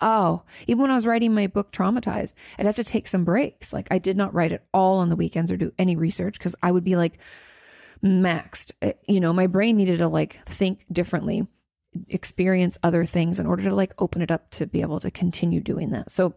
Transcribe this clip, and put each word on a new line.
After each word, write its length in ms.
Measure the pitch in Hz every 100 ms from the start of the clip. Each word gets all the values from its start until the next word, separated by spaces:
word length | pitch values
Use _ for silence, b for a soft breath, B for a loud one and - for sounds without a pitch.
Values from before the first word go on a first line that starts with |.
"Oh," 440 | 220 220 175 170 B B -
even 140 | 233
when 100 | 269
I 40 |
was 120 | 262 226
writing 280 | 226 233
my 120 | 214 196
book, 260 | 202 202
Traumatized, 600 | - 190 240 - 208 - B B -
I'd 60 |
have 120 | 196 214
to 80 |
take 220 | 220 226 -
some 200 | 185 170
breaks. 480 | 196 - - -
Like, 140 | - -
I 80 | 185
did 180 | 190 190
not 160 | 196
write 200 | 175 160
at 120 | - _
all 240 | 190 190 190
on 100 | 175
the 60 | 165
weekends 360 | 165 165 170
or 60 | 185
do 140 | 180 -
any 160 | 185
research 460 | 160 165 - 180 -
'cause 160 | 180 -
I 100 | 180
would 120 | 180
be, 120 | 180 180
like, 240 | 170 - B B B B B B B B
maxed. 680 | 196 185 185 165 - - - -
Uh, 120 | 202 - -
you 100 | 196
know, 140 | 170
my 160 | 180 185
brain 280 | 190 226 220
needed 220 | 185 170
to, 80 | 170
like, 320 | 160 156 -
think 400 | - - 185 196 -
differently, 560 | 175 175 175 - - - _ _ _ _ 170 -
experience 680 | 185 - - 185 185 180 -
other 200 | 170 165
things 360 | 165 175 170 180
in 60 | 170
order 180 | 180
to, 100 | 196
like, 180 | 196 190 -
open 240 | 151 175
it 80 | 170
up 180 | 160 _
to 160 | - 156
be 140 | -
able 180 | 170 156
to 100 | -
continue 500 | - 175 - 170 170
doing 300 | - - 156
that. 180 | - -
So 260 | - 180